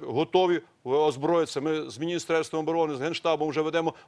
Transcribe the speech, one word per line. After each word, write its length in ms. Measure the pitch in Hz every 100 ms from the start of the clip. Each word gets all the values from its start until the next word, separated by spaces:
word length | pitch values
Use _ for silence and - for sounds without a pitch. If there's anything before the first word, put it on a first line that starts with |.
| 143
готові, 540 | 123 165 185 180 170 - _
озброїться. 760 | 123 139 151 131 151 170 156 143
Ми 300 | 151 156 135
з 80 | 110
Міністерством 640 | 165 170 - 160 151 160
оборони, 320 | 156 165 156
з 60 | 135
Генштабом 480 | 151 165 170 151 151
вже 120 | 143
ведемо 340 | 156 165 165 -